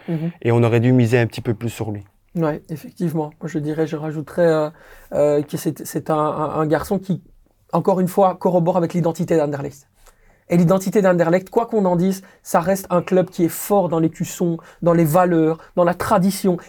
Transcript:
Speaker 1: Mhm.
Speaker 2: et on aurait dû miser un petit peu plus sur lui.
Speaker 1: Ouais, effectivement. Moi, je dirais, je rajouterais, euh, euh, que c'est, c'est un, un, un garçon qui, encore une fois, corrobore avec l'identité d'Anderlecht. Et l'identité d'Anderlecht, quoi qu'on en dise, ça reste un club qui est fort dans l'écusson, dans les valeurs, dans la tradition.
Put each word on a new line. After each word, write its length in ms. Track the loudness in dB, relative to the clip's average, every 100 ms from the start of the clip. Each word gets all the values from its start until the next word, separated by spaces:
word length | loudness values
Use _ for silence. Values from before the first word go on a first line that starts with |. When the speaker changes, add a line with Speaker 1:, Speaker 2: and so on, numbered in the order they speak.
| -6
Speaker 1:
Mhm. 220 | -6 -6 -4
Speaker 2:
et 100 | 0
on 120 | 2
aurait 180 | 4 2
dû 120 | 4
miser 240 | 4 4 2
un 80 | 0
petit 160 | -4
peu 100 | -6
plus 160 | -6 -6
sur 220 | -8 -8
lui. 140 | -10 -14 _ _ -4
Speaker 1:
Ouais, 260 | -4 -4 -10
effectivement. 600 | -14 -14 -6 -4 -4 -6 -10
Moi, 80 | -8
je 100 | -6
dirais, 300 | -6 -4 -4
je 80 | -4
rajouterais, 500 | -8 -8 -8 0 2
euh, 240 | 2 -2 -8 -20 -20 -10
euh, 300 | 0 2 2
que 140 | -2 -6
c'est, 280 | -6 -8
c'est 260 | -8 -8 -4
un, 60 | -2
un, 440 | -2 -2 -4 -2
un 60 | 0
garçon 340 | 0 -2 -6
qui, 220 | -4 -6 -6 _ _ _ _
encore 260 | -2 0 0
une 80 | 0
fois, 300 | 2 2 2
corrobore 400 | 0 2 2 0
avec 180 | 0
l'identité 420 | 0 -2 -2 0 0
d'Anderlecht. 520 | 0 -4 -8 -12 _ _ -20 _ _ _ _
Et 80 | 2
l'identité 460 | 4 2 2 2
d'Anderlecht, 480 | 2 2 2 2 0
quoi 160 | -2 0
qu'on 180 | 0 2
en 100 | 2
dise, 260 | 0 -2 -10 _
ça 160 | -2 -2
reste 260 | 0 -2 0
un 120 | -2
club 280 | 2 0 0
qui 140 | 0
est 40 | -2
fort 400 | -2 -2 0 0
dans 100 | 0
l'écusson, 600 | -2 -2 -10 -4 -4 -4 -10 -4
dans 120 | 2
les 120 | 2
valeurs, 540 | 4 4 4 2 2 -2 -6
dans 80 | 0
la 120 | 0
tradition. 640 | 0 0 2 2 0 -2 -2